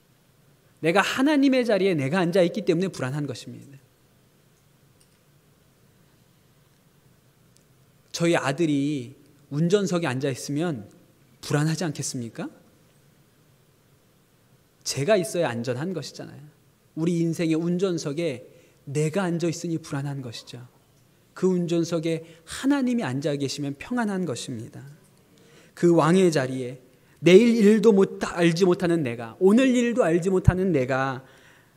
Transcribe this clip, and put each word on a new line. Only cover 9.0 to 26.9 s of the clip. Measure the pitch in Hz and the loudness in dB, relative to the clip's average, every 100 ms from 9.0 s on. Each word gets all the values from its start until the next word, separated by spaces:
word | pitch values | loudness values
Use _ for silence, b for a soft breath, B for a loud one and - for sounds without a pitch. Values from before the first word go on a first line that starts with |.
| 120 - _ _ - | -10 -18 _ _ -8
운전석에 | 143 170 208 196 175 156 | -2 2 2 0 -2 -2
앉아 | 131 139 | -2 -4
있으면 | 127 - 143 175 123 104 - _ _ _ _ | -4 -6 -4 -4 -6 -10 -20 _ _ _ _
불안하지 | - 147 156 160 175 | -4 0 0 -2 -6
않겠습니까? | 143 139 131 113 - 285 - _ _ _ _ _ _ _ _ _ _ _ _ _ _ _ _ _ _ _ _ _ _ | -6 -8 -8 -10 -10 -12 -14 _ _ _ _ _ _ _ _ _ _ _ _ _ _ _ _ _ _ _ _ _ _
제가 | - 131 151 214 | -10 -4 0 0
있어야 | 170 175 147 | 0 -4 -4
안전한 | 117 117 120 175 | -4 -6 -6 -6
것이잖아요. | 160 139 - 110 120 147 _ _ _ _ 156 | -8 -12 -16 -18 -18 -20 _ _ _ _ -4
우리 | 170 170 | -2 0
인생의 | 165 160 165 156 | -2 -2 -2 0
운전석에 | 170 175 190 170 156 143 170 113 B B B B - | 0 -2 -2 -4 -6 -6 -6 -6 B B B B -8
내가 | 139 156 180 | -4 -2 -2
앉아 | 180 170 170 | -2 -2 -4
있으니 | 160 175 160 | -4 -6 -6
불안한 | - 139 143 135 | -6 -8 -6 -8
것이죠. | 123 - - 123 123 _ _ _ _ _ _ | -12 -14 -18 -20 -20 _ _ _ _ _ _
그 | - 185 | -2 0
운전석에 | 180 170 170 165 170 165 160 B B - | 0 0 -2 0 -2 -4 -6 B B -16
하나님이 | - 269 285 254 233 | -4 0 0 0 -2
앉아 | 147 131 151 143 | -2 -4 -4 -2
계시면 | 135 - 143 139 | -4 -4 -6 -8
평안한 | - 247 214 190 165 | -6 -4 -2 -4 -4
것입니다. | 156 - 113 117 123 139 147 _ _ _ _ b b b | -6 -8 -12 -12 -16 -20 -20 _ _ _ _ b b b
그 | - 175 | 0 4
왕의 | 165 151 190 180 | 6 6 4 4
자리에, | 151 131 131 123 135 - | 2 -2 -6 -8 -12 -20